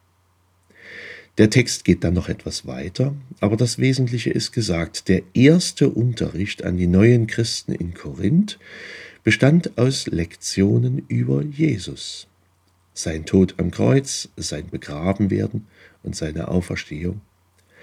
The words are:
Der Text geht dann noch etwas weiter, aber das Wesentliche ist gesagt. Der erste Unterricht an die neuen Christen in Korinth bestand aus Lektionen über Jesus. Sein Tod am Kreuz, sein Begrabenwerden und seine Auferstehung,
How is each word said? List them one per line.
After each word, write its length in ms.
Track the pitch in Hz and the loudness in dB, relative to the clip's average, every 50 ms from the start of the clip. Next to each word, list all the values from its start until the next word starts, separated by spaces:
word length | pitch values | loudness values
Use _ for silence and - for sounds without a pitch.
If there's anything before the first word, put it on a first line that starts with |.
| _ _ _ _ _ _ _ _ _ _ _ _ _ _ _ _ - - - - - - - - - _ _ - | _ _ _ _ _ _ _ _ _ _ _ _ _ _ _ _ -20 -20 -20 -18 -18 -18 -18 -20 -20 _ _ 4
Der 100 | 107 110 | 4 6
Text 340 | - - - - - - - | 6 4 2 2 -2 -2 0
geht 200 | - 85 - - | 2 2 2 2
dann 100 | 82 87 | 0 0
noch 160 | 87 - - | 0 -2 -2
etwas 380 | - - - - - - - | -6 -8 -8 -10 -10 -10 -10
weiter, 480 | - 64 65 71 90 - - 127 143 143 139 131 - - - | -12 -10 -10 -10 -8 -4 -2 -2 -2 -4 -6 -12 -18 -6 -2
aber 180 | 104 101 113 | 0 0 2
das 220 | 113 127 117 - - | 2 0 0 0 0
Wesentliche 500 | 123 131 131 131 127 117 123 117 117 135 | 0 2 2 2 0 -2 -2 -4 -2 -2
ist 220 | - - - - | -2 -2 -4 -4
gesagt. 560 | - 120 110 98 87 82 82 - - - - | -4 -2 -2 0 -2 -2 -4 -4 -8 -4 0
Der 160 | - 92 - - - - | 2 2 2 0 0 2
erste 560 | 104 127 147 165 180 175 - - - 143 - | 6 6 8 6 6 4 0 0 0 0 2
Unterricht 760 | - 107 117 123 113 - 82 - - 82 101 104 - - - | 2 2 0 0 0 -2 -4 -4 -4 -4 -6 -6 -6 -6 -4
an 140 | 90 90 | -4 -2
die 100 | 90 90 | 0 2
neuen 380 | 87 90 95 110 120 123 117 113 | 4 6 6 6 6 6 4 2
Christen 460 | 110 - 117 117 113 - - - - 139 | 0 -2 -2 -2 -2 -4 -6 -6 -6 -6
in 200 | - 85 85 85 | -6 -6 -8 -8
Korinth 640 | - - - - - 98 104 156 180 214 202 - - - - - - - - - - - - - _ - | -10 -12 -12 -6 -2 0 2 4 4 2 2 -4 -14 -18 -20 -20 -18 -18 -18 -18 -18 -20 -20 -20 _ 0
bestand 540 | 110 - - 131 139 165 175 - - - 113 | 0 2 4 4 6 6 4 2 0 0 0
aus 260 | 120 135 131 - - | 0 2 0 -2 -4
Lektionen 960 | - - 85 82 - - - - - - 95 98 101 117 117 120 123 127 135 - | -4 -4 -4 -4 -4 -8 -10 -10 -4 0 2 2 4 4 2 2 0 -2 -4 -4
über 340 | - 120 120 123 127 135 143 | -4 -2 -2 0 0 0 0
Jesus. 840 | 147 151 139 143 160 151 135 - - 143 67 - - - - - - _ _ _ _ _ _ _ _ _ _ _ _ _ _ | -2 -4 -2 -2 0 0 0 -2 -6 -10 -12 -12 -12 -14 -14 -16 -18 _ _ _ _ _ _ _ _ _ _ _ _ _ _
Sein 320 | - - 87 80 78 78 | -8 -6 -6 -6 -6 -2
Tod 300 | - - 95 92 87 - | 2 4 4 4 4 2
am 140 | - 87 87 | -2 -4 -4
Kreuz, 580 | - - 107 123 131 135 135 - - - - - _ | -2 0 2 2 2 2 0 -2 -6 -10 -10 -12 _
sein 320 | - 95 - - 73 76 82 | -12 -10 -8 -8 -8 -8 -10
Begrabenwerden 960 | - - - - 71 73 85 92 98 - 104 95 101 101 104 104 - 107 - - _ _ - - _ _ - | -10 -12 -10 -10 -8 -4 -2 -2 0 0 0 0 0 0 -2 -2 -4 -8 -10 -12 _ _ -20 -20 _ _ -12
und 120 | - 98 | -12 -8
seine 320 | - 80 76 76 82 - | -6 -6 -6 -6 -6 -6
Auferstehung, 720 | - 85 92 87 - 95 - - - 76 78 87 90 98 104 - _ _ _ _ _ _ _ _ _ _ _ | -2 -2 -2 -2 -2 -6 -8 -8 -10 -10 -8 -6 -6 -8 -8 -12 _ _ _ _ _ _ _ _ _ _ _